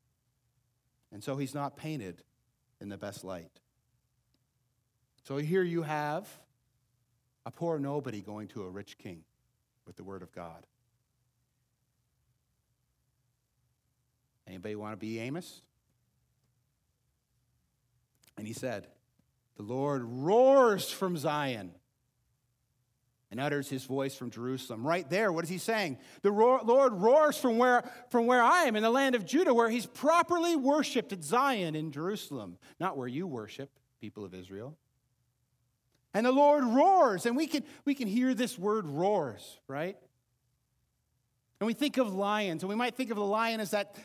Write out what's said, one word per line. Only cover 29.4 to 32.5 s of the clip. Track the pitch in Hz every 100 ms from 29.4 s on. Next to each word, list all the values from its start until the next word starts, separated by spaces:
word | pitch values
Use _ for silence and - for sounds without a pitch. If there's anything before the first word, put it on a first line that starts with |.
| 359
where | 233 226
he's | 240 -
properly | - 285 339 330 339 339 330
worshiped | 262 302 - 247 -
at | 190
Zion | 147 240 277 233 170
in | 156 160
Jerusalem, | 139 170 208 - 135 98